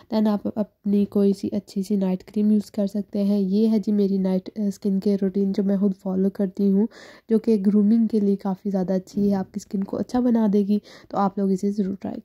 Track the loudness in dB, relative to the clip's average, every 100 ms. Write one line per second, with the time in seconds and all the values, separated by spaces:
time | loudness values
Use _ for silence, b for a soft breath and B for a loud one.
0 | -6 0 0 0 -2 -4 -6 _ -2 0
1 | 0 2 2 0 -2 -6 -6 -6 -4 -2
2 | 0 -2 -4 -2 2 2 0 -4 -4 -4
3 | -6 -2 0 0 0 2 2 2 0 0
4 | 2 0 0 -2 -4 -6 -6 -4 -2 -2
5 | 0 0 0 0 0 0 0 0 0 -2
6 | -4 -2 -2 -2 -4 0 2 2 0 B
7 | B B -2 0 2 2 2 4 4 4
8 | 2 0 0 0 -2 -6 -4 -2 0 -2
9 | -4 -2 0 0 -4 -10 -8 -6 -4 -6
10 | -4 -2 0 2 2 2 2 0 B B
11 | -8 -2 -2 0 -2 0 -2 -2 -4 -6
12 | -10 -12